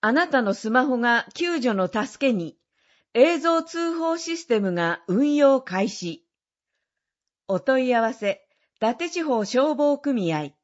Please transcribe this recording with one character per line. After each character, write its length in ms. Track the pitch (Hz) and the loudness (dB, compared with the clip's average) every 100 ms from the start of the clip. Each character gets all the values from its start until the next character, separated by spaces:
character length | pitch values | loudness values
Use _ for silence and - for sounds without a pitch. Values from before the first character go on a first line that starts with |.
あ 120 | 214 | 2
な 160 | 269 349 | 2 2
た 140 | 269 | 0
の 120 | 214 | 0
ス 160 | 214 220 | -2 0
マ 160 | 240 277 | 0 2
ホ 100 | 247 | 0
が 300 | 240 233 - | 2 0 -2
救 220 | - 349 330 | -6 -4 0
助 180 | 247 | 0
の 140 | 202 180 | 0 -2
助 400 | - - - 269 | -2 -6 -2 0
け 40 | |
に。 240 | 220 160 - _ _ _ _ _ | 0 -4 -12 _ _ _ _ _
映 240 | 226 294 339 | 2 4 4
像 240 | 320 330 | 0 0
通 340 | 330 339 339 330 | -2 -4 -4 -2
報 200 | 330 330 | -2 -4
シ 200 | 330 330 | -6 -10
ス 100 | - | -2
テ 140 | 226 | 0
ム 120 | 196 | 0
が 300 | 175 170 170 - | -2 -2 -2 -2
運 260 | 185 294 | 0 2
用 260 | 294 277 269 | 4 4 4
開 280 | 262 185 202 | 0 -4 -4
始。 360 | - 175 165 _ _ _ _ _ _ _ _ _ _ _ _ _ | -4 -10 -10 _ _ _ _ _ _ _ _ _ _ _ _ _
お 100 | 190 | -4
問 300 | - 262 254 | 0 0 2
い 40 | |
合 100 | 240 | 2
わ 100 | 226 | 0
せ、 340 | 240 202 - _ _ _ _ | -2 -4 -4 _ _ _ _
伊 40 | |
達 300 | 220 240 339 | -4 -2 -6
地 120 | 349 | -4
方 220 | 320 240 | -2 -2
消 300 | 202 247 294 | 0 0 0
防 240 | 277 294 285 | 2 2 0
組 340 | 285 254 175 | -2 -2 -2
合。 180 | 156 147 _ | -2 -6 _